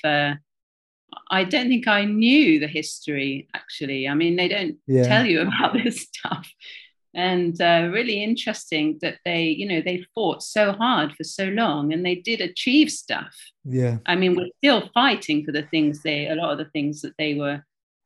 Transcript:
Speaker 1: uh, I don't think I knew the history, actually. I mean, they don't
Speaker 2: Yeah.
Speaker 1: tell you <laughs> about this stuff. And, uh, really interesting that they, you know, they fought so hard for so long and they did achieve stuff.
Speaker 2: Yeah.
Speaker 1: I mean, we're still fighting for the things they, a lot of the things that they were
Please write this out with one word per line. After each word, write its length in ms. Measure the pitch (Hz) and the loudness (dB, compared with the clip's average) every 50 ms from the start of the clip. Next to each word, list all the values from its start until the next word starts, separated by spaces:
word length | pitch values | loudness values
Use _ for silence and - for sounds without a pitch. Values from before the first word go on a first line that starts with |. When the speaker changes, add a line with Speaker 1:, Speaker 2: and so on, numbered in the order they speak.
Speaker 1:
uh, 320 | - 151 147 147 147 143 143 147 _ _ _ _ _ _ _ _ _ _ _ _ _ _ - - - - | -2 0 2 2 2 0 -2 -6 _ _ _ _ _ _ _ _ _ _ _ _ _ _ -20 -20 -8 -2
I 140 | 190 190 190 | 0 0 0
don't 240 | 185 240 285 247 247 | 2 0 0 2 2
think 180 | 254 226 247 226 | 0 2 2 2
I 160 | 208 202 202 | 2 2 2
knew 520 | 208 208 214 226 240 262 311 294 175 160 151 | 0 0 2 4 6 6 6 6 6 4 4
the 80 | 147 147 | 2 -2
history, 800 | 151 156 151 - - - - 156 147 139 139 139 135 - - _ - | -4 -6 -6 -6 -12 -10 -6 -6 -4 -2 -2 -4 -4 -6 -10 _ -14
actually. 540 | - - - - - 156 135 135 135 131 139 | -14 -12 -12 -12 -10 -8 -6 -6 -4 -4 -2
I 60 | 143 | 0
mean, 220 | 151 165 170 175 | 2 2 2 2
they 120 | 175 180 175 | 2 0 0
don't 280 | 202 208 185 160 - - _ | 0 -2 -4 -4 -6 -8 _
Speaker 2:
Yeah. 160 | - 131 127 123 | 2 4 4 4
Speaker 1:
tell 220 | 123 208 220 247 | 6 4 4 4
you 140 | 220 165 156 | 4 2 2
<laughs> 60 | 170 | 2
about 280 | 196 - - - - - | 0 0 0 0 0 0
this 280 | 233 - 240 226 - | 0 0 0 -4 -4
stuff. 480 | - - - - - - 185 - - - _ _ - - - - - _ _ _ _ _ _ | -12 -14 -16 -10 -8 -6 -8 -8 -8 -18 _ _ -20 -20 -20 -20 -20 _ _ _ _ _ _
And, 460 | 175 180 185 185 180 175 170 170 170 | -2 0 0 2 2 0 0 0 2
uh, 300 | 180 170 170 170 170 175 | 4 6 6 6 4 2
really 320 | 185 220 247 240 214 202 208 | 0 0 0 0 -2 -2 0
interesting 760 | 220 233 226 - 220 214 - - - 170 151 151 156 151 - | -2 -2 -2 -2 -6 -6 -6 -6 -4 -2 0 0 0 -2 -2
that 160 | - 160 - - _ | -6 -6 -6 -6 _
they, 180 | 175 170 165 165 160 | -4 -2 0 0 0
you 200 | 156 151 202 202 | 0 -2 -2 -2
know, 140 | 180 160 | -2 -2
they 240 | 156 180 180 180 180 _ _ | -2 -2 -6 -6 -8 _ _
fought 280 | 226 214 165 - - | -2 -2 -2 -2 -4
so 300 | - - - 214 208 202 | -8 -4 2 2 2 2
hard 420 | 196 202 226 247 247 175 151 147 147 | 2 0 0 2 2 2 0 -2 -4
for 100 | - 160 | -10 -12
so 240 | 160 - - 196 190 | -10 -6 -4 -4 -2
long 440 | 196 220 233 185 143 139 143 151 | 0 0 0 0 0 0 0 -2
and 100 | 160 170 180 | -2 0 0
they 80 | 180 180 | -2 -2
did 260 | 180 180 226 233 - | -2 -2 -4 -2 -2
achieve 500 | 185 175 180 - - 254 247 294 - 208 | -4 -6 -6 -4 -2 2 4 4 4 4
stuff. 460 | - - - - 107 - - - - - - - _ _ _ | 0 -8 -6 -6 -6 -6 -6 -10 -16 -20 -20 -20 _ _ _
Speaker 2:
Yeah. 320 | 139 127 131 127 120 117 110 - | -4 0 0 0 0 0 -2 -2
Speaker 1:
I 100 | - 180 | -2 0
mean, 180 | 185 185 185 180 | 2 4 2 2
we're 140 | 180 180 180 - | 2 -2 -6 -6
still 320 | _ - 285 262 208 208 - _ | _ 2 4 4 2 0 -2 _
fighting 500 | 240 254 269 240 220 - - 151 151 151 | 2 2 2 2 0 -2 -2 -2 -2 -2
for 80 | 156 | -2
the 120 | 143 147 147 | -4 -6 -6
things 380 | - - 160 151 147 147 147 | -2 0 2 2 2 0 -2
they, 260 | - 160 151 147 147 151 | -4 -4 -4 -4 -4 -4
a 60 | 160 | -4
lot 180 | 156 170 156 | -2 -2 -4
of 60 | 147 151 | -4 -4
the 120 | 156 156 | -6 -8
things 300 | _ 156 143 147 147 147 | _ -4 -4 -4 -4 -6
that 100 | - - - - | -10 -12 -6 -4
they 160 | 156 151 147 | -4 -2 -2
were 280 | 147 143 143 143 147 - _ _ _ _ _ _ _ _ | -2 -2 -4 -4 -6 -10 _ _ _ _ _ _ _ _